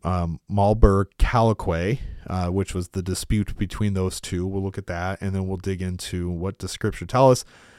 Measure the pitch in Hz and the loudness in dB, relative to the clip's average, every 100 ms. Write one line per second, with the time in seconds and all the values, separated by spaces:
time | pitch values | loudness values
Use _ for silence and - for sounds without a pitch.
0 | 85 90 85 80 - 101 101 110 110 98 | -2 -2 -2 -6 -4 2 2 6 6 6
1 | 98 _ - 123 113 107 - 82 90 120 | 0 _ 2 4 2 2 -2 -2 -2 -4
2 | - - - 92 87 92 95 92 87 95 | -6 -12 -6 -4 -2 -2 -2 -4 -6 -6
3 | 90 90 - 110 104 - 98 - 104 95 | -4 -6 -2 0 0 -2 -6 -2 -2 0
4 | 92 - - 90 92 98 98 98 92 87 | -2 -4 -6 -4 -2 -4 -4 -6 -8 -6
5 | 92 98 98 95 95 95 98 92 92 90 | -4 -4 -4 -2 -4 -4 -4 -4 -4 -6
6 | - 90 87 87 92 - 92 - 107 - | -6 -4 -4 -4 -6 -6 -10 -4 -4 -4
7 | 87 127 135 127 - - - | -2 6 6 6 2 -18 -20